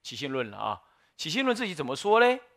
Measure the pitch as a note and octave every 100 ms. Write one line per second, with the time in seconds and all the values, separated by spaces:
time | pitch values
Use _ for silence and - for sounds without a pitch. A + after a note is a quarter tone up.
0 | - A2+ C#3 C3 A2+ G2+ G#2+ G#2 _ _
1 | _ - E3 G#3 C4 A#3 A3 D#3 D3 F#3
2 | G3+ A3 B3 B3+ -